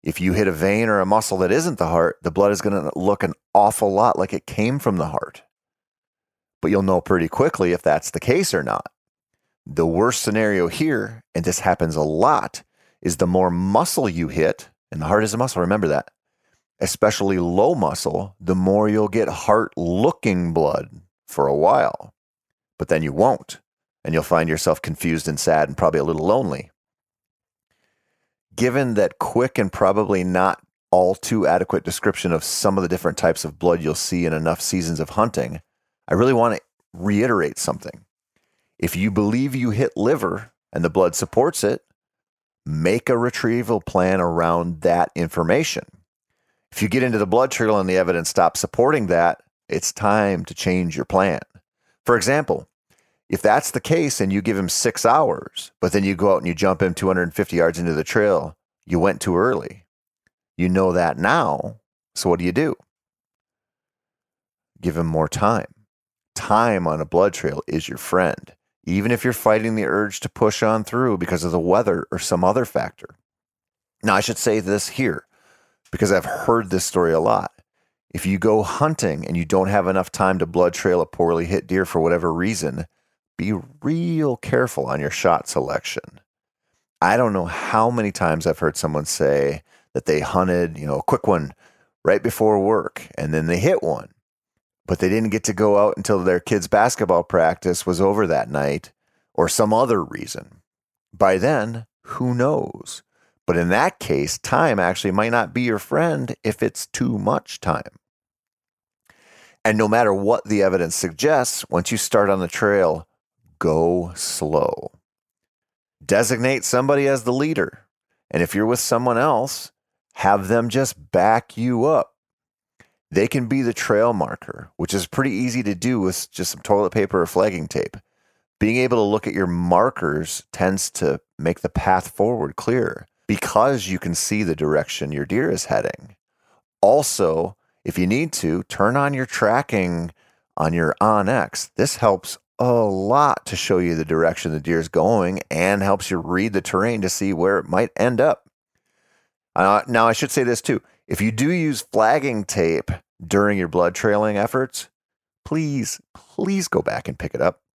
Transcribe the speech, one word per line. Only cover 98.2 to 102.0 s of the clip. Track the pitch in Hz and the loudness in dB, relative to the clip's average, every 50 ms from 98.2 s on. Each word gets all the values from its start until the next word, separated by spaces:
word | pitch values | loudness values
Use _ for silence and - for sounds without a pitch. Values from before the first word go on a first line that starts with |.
| 107 | 0
that | 85 80 67 57 58 | 0 0 -2 -2 -2
night, | 71 71 71 71 71 - - - _ _ _ _ _ _ _ _ | -4 -2 -2 -2 -2 -4 -8 -14 _ _ _ _ _ _ _ _
or | _ - 82 82 | _ 0 0 0
some | - - 110 104 | 2 2 2 4
other | 110 113 131 120 117 98 78 | 4 2 4 2 2 0 0
reason. | - - - 64 - - - - _ _ _ _ _ _ _ _ _ _ _ _ _ - | -4 -8 -12 -10 -10 -12 -14 -14 _ _ _ _ _ _ _ _ _ _ _ _ _ 0
By | 82 98 95 95 92 | 2 4 4 4 4
then, | 95 135 156 127 104 113 117 113 113 _ _ _ | 2 0 0 0 -2 -4 -8 -12 -14 _ _ _